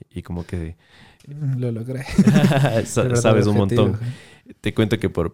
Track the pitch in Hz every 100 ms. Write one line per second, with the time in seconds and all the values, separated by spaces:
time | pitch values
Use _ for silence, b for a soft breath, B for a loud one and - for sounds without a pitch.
0 | - 87 - 87 82 90 82 85 B B
1 | B B - 147 143 123 123 113 117 131
2 | 135 - 143 202 - 139 139 113 - -
3 | 127 120 117 107 104 101 98 117 101 104
4 | 117 131 B B _ - 107 107 107 113
5 | 92 87 85